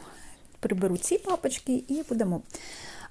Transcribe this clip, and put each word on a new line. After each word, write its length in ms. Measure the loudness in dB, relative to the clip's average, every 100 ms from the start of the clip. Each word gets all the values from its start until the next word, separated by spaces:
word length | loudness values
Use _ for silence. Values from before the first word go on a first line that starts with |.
| -4 -16 -18 -18 -20 -6
приберу 360 | 0 2 2 2
ці 220 | 2 2
папочки 680 | 4 2 2 0 0 0 2
і 140 | -2 0
будемо 340 | 2 2 2 -2 -12 -12 -12 -12 -12 -4